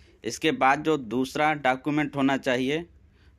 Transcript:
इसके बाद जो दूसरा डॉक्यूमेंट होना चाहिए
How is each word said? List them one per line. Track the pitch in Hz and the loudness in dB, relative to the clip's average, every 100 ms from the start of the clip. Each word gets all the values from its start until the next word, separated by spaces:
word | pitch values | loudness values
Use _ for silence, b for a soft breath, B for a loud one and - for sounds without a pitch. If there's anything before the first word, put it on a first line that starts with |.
| b b | b b
इसके | - - 156 | -10 -4 -2
बाद | 127 131 147 | 2 4 4
जो | 156 151 | 2 -2
दूसरा | 117 117 131 143 151 151 | -2 -4 -2 0 0 2
डॉक्यूमेंट | 131 131 151 147 143 143 | 0 0 0 -2 -2 0
होना | 135 135 | 0 0
चाहिए | 135 127 131 151 170 - _ b b | 0 0 0 -4 -6 -16 _ b b